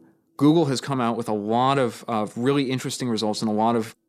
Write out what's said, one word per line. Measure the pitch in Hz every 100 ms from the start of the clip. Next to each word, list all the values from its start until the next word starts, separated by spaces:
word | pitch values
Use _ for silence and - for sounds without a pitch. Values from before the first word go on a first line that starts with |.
| - _ _ -
Google | 143 165
has | 151 123
come | - 135
out | 117 117
with | 117
a |
lot | 107 104 113 131 139
of, | 120 - -
of | 113 104 -
really | 123 143 131
interesting | 131 139 - 123
results | 110 107 104
and | 110
a |
lot | 107 113 120
of | 113 -